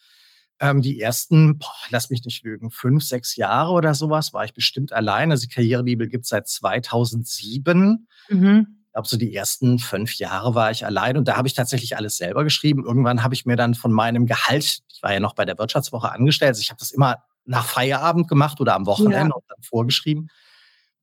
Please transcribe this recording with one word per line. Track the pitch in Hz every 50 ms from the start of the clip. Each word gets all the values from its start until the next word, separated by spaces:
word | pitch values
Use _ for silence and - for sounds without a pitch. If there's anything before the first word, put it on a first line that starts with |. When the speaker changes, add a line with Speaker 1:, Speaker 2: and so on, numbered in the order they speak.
| _ _ _ _ _ _ _ _ _ _ _ -
Speaker 1:
Ähm, | - 143 139 139
die | 123 135 139 110
ersten, | 107 113 120 - - - 165 156 156 151 151 151
boah, | - - - - - -
lass | 123 117 117 -
mich | 135 120 120
nicht | 120 117 - -
lügen, | 110 110 101 113 113
fünf, | - - - 127 135 151 147
sechs | - 131 123 117 - -
Jahre | - 107 95 110 127 156 170 180
oder | 175 160 156 147
sowas | 139 156 156 156 156 143 - -
war | 98 107
ich | 107 -
bestimmt | - - - - 127 139 -
allein. | - 110 107 107 98 117 151 165
Also | 151 127 117
die | 120 -
Karrierebibel | 123 120 113 127 123 123 123 123 113 117 107
gibt's | 123 123 - -
seit | 113 101 - -
zweitausendsieben. | - - - 95 98 123 123 - - 120 120 113 117 117 117 - - - 107 104 117 139 135 165 175 180 190 202 226 220 226 _ _ _ _ -
Speaker 2:
Mhm. | 208 185 185 196 202 220 214 - - _ _ _
Speaker 1:
Ich | -
glaub, | 110 107
so | - - 110
die | 120 104 101
ersten | 101 98 - - - 127 123 123 120
fünf | 120 - - 95 107 113 -
Jahre | - 101 87 95 95 107 123 110
war | 117 110 107
ich | 117 - 104
allein | 104 101 95 104 120 127 156
und | 135 -
da | 101 107
hab | 127
ich | 131 -
tatsächlich | - 123 - 139 120 - - -
alles | - 107 107 - -
selber | 170 175 - 139 151
geschrieben. | 151 - - - 151 151 135 -
Irgendwann | 117 117 131 127 120 123 117
hab | 117 127 127
ich | - -
mir | 120 120
dann | 117 120 117 117
von | - - 120
meinem | 110 107 110 117 117 120 120
Gehalt, | 117 113 - - 113 123 151 151 - - - - _
ich | - - -
war | 101 101
ja | 98
noch | 98 101 -
bei | - 101
der | 92 92 101
Wirtschaftswoche | 107 - - 156 - - - 117 117 107
angestellt, | - 98 127 147 151 - 156 139
also | 120 107
ich | - -
hab | 117 -
das | - -
immer | - 135 139 127 120 - _ _ _ _ _
nach | 123 123 123 117
Feierabend | - - 131 123 135 139 135 151 170 165 175 165 -
gemacht | 147 143 143 151 - -
oder | 131 117 95
am | 95 95 98
Wochenende | 98 - 214 208 - 135 151 156
Speaker 2:
Ja. | 135
Speaker 1:
und | - - -
dann | - -
vorgeschrieben. | - - - 113 117 123 139 - - 156 151 151 160 156 _ _ _ _ _ _ _ _ _ _ _ _ _ _